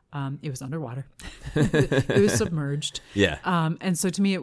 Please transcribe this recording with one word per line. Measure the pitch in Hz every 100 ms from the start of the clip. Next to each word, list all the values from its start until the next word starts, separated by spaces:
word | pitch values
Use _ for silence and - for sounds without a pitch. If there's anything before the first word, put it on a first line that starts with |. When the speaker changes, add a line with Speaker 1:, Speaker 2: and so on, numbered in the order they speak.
| _
Speaker 1:
um, | 147 135 139
it | 151
was | 127
underwater. | 131 160 131 123 - - -
<laughs> | - - 156
It | 147 151 135 131 - 131
was | 208
submerged. | - 214 165 139 143 - - -
Speaker 2:
<laughs> |
Yeah. | 101 95 73
Speaker 1:
Um, | - 175 160 160
and | 190 170
so | 190
to | 180
me, | 196
it, | 190